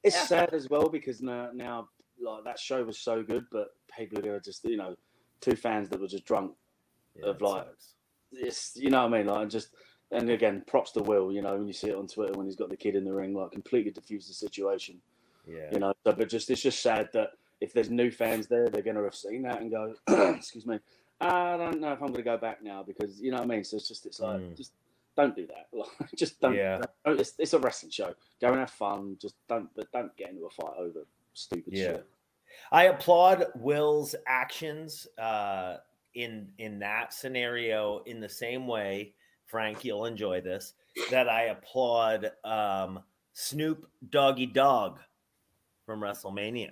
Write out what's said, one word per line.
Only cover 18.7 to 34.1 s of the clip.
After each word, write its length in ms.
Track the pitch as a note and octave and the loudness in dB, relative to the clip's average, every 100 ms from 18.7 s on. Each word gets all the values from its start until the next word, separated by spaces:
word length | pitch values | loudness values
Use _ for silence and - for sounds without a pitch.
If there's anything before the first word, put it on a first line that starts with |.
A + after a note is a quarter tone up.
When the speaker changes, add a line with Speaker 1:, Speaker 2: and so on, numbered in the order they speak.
| G#2+ | 2
Speaker 1:
gonna 200 | G#2 G#2+ | -2 -2
have 120 | G2+ - | -2 -4
seen 260 | G2 A#2 | -8 -6
that 180 | B2+ A#2+ | -4 -4
and 80 | A2+ | -4
go, 240 | A2 A2 A2 - | -4 -4 -6 4
<clears throat> 280 | F3 - - | 6 6 4
"Excuse 280 | - A#2 A2 | -6 -10 -4
me, 120 | A2 _ _ _ _ | -4 _ _ _ _
I 360 | F3 F3+ F3 F3 | 2 4 2 0
don't 220 | E3+ E3 | -2 -2
know 120 | D3+ | -2
if 80 | C3+ | -2
I'm 100 | C#3 | -4
gonna 100 | B2 | -2
go 140 | A#2 A2+ | 0 0
back 240 | A2+ G#2+ | -2 -6
now," 200 | G#2+ G2 | -10 -12
because, 360 | G2 G2 G#2 G2 | -12 -6 -6 -4
you 100 | B2+ | -4
know 60 | B2+ | -2
what 60 | A#2+ | -2
I 100 | A2+ | -2
mean? 80 | |
So 140 | F#2+ G#2+ | -4 -6
it's 100 | - | -6
just, 180 | - - | -10 -14
it's 140 | - | -8
like, 180 | A2 G2+ | -4 -4
Speaker 2:
Mm. 140 | F2+ E2 | -6 -12
Speaker 1:
just 160 | - _ _ _ _ - | -16 _ _ _ _ 2
don't 200 | C#3+ G2 | 2 2
do 120 | E2+ | -10
that. 200 | - - | -14 -12
<laughs> 40 | |
Like, 380 | A#2 G2 - C3+ - | -10 -10 -10 -10 -2
just 220 | D#3+ - | -2 2
don't, 120 | C3 | 2
Speaker 2:
Yeah. 280 | G#2+ F#2+ F#2+ A2+ _ D3+ | 2 0 0 -4 _ 0
Speaker 1:
don't, 140 | D3+ | 2
it's, 140 | - - | 0 -2
it's 140 | D#3+ | 2
a 60 | D#3+ | 4
wrestling 320 | B2+ - - | 4 -2 -10
show. 220 | - F#2+ F2 _ _ | -8 -6 -8 _ _
Go 80 | B2 | 2
and 80 | C3 | 2
have 100 | C3 | 0
fun. 440 | - G#2 G2+ G2 F#2+ | -2 -2 -2 -6 -10
Just 140 | G2+ _ _ | -12 _ _
don't, 220 | A#2 F2+ - | -4 -4 -10
but 140 | G#2 | -6
don't 200 | B2 G#2+ - | -6 -6 -10
get 120 | F#2 | -14
into 140 | F#2 E2 | -12 -12
a 40 | |
fight 240 | - D#2+ - | -10 -10 -6
over 280 | F2+ D#2+ - _ _ | -8 -8 -16 _ _
stupid 340 | - - F2 - | -18 -8 -8 -6
Speaker 2:
Yeah. 60 | G2 | -2
Speaker 1:
shit. 300 | F#2 - - _ _ _ _ - - | -2 -2 -8 _ _ _ _ -20 4
Speaker 2:
I 140 | D#3+ F#3 | 8 8
applaud 600 | F#3 - F3 F#3 F#3 E3+ B2 | 6 6 8 10 8 2 -2
Will's 580 | A#2+ D3 D3+ D3+ C#3 | 0 2 4 2 0